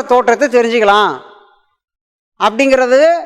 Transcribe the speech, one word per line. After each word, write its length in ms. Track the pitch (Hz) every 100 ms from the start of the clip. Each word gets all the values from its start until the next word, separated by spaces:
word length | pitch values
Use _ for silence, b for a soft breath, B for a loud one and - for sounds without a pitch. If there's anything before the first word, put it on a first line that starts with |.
| 254
தோற்றத்தை 420 | 247 240 226 277
தெரிஞ்சுக்கலாம்" 680 | 240 233 233 208 208 208 147 - - _ _ _ _ _ _ _ _ _ _
அப்படிங்கிறது 640 | 202 220 269 262 254 262 311 339